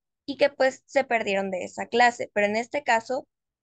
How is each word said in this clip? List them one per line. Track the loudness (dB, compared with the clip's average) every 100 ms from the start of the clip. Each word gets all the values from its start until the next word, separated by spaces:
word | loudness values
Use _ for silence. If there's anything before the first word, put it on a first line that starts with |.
| _ _ -12
y | 0
que, | 0
pues, | 2 0 0 _
se | -2
perdieron | 0 -2 0 -2 -2
de | -6 -8
esa | -10 -4
clase. | 2 2 2 -6
Pero | -2 0
en | -2
este | -4 -6
caso, | 0 0 0 -8 -8 _ _ _